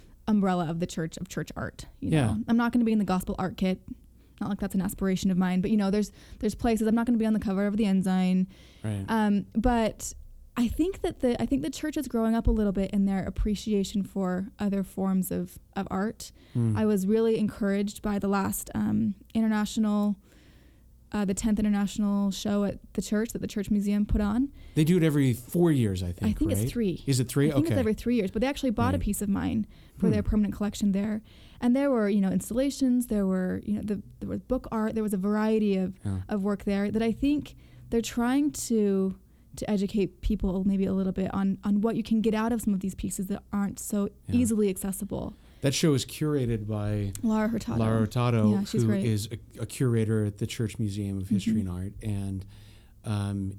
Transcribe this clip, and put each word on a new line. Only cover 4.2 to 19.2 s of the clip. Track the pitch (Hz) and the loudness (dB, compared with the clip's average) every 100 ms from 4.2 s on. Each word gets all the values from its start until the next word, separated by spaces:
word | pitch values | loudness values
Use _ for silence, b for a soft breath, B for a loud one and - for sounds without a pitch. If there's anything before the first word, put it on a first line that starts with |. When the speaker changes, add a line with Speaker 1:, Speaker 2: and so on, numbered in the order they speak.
| b - | b -8
Speaker 1:
Not | 208 | -6
like | 202 | -4
that's | 196 196 | -2 0
an | |
aspiration | 180 - 190 185 196 | -2 0 0 2 2
of | 180 | 2
mine, | 185 185 | 2 2
but, | 196 | 2
you | 214 | 2
know, | 196 | 2
there's, | 208 208 B B B | 2 -2 B B B
there's | 214 - | -4 0
places. | 247 220 220 | 2 2 2
I'm | 233 | 2
not | 233 | 2
gonna | 233 | 2
be | 220 | 2
on | |
the | 220 | 2
cover | 202 190 208 | 0 0 0
of | 208 | 2
the | 208 | 2
Ensign. | 190 185 185 185 185 185 B B B | 2 4 2 4 2 0 B B B
Speaker 2:
Right. | 110 101 98 | -4 -4 -2
Speaker 1:
Um, | 226 208 202 - | 0 2 0 0
but | 226 247 233 220 - - - - - - - | 0 2 4 0 -2 -10 -12 -18 -20 -10 -2
I | 240 | 0
think | - 349 - | 0 -2 -2
that | 359 - | -6 -2
the, | 247 240 | 0 0
I | 233 | 0
think | 269 | 0
the | 302 | -2
church | - 311 311 | -6 -4 -4
is | 262 | -2
growing | 226 226 226 | 0 2 2
up | 233 | 2
a | |
little | 220 208 | 2 0
bit | 196 190 | 0 -2
in | 202 196 | 0 0
their | 190 | 0
appreciation | - - 220 185 214 202 196 208 | -2 -2 -2 -2 0 -2 0 -2
for | 185 196 185 180 196 - | -4 -4 -2 -2 -6 -4
other | 202 196 | -2 -2
forms | 190 - 190 190 180 | -4 -4 0 0 0
of, | 180 180 - - - | -4 -6 -12 -12 -8
of | 190 | -4
art. | 190 214 - - B B | -4 -4 -6 -16 B B
Speaker 2:
Hmm. | 123 117 110 | 0 0 2
Speaker 1:
I | 220 | 2
was | 208 190 | 2 2
really | 220 226 220 | 2 4 2
encouraged | 208 - 202 196 208 - | 0 0 -2 0 -2 -4
by | 214 202 | -4 -2
the | 196 | 0
last, | 196 202 202 - 214 | 0 0 -4 -6 -4
um, | 214 214 220 196 | -2 0 -2 -4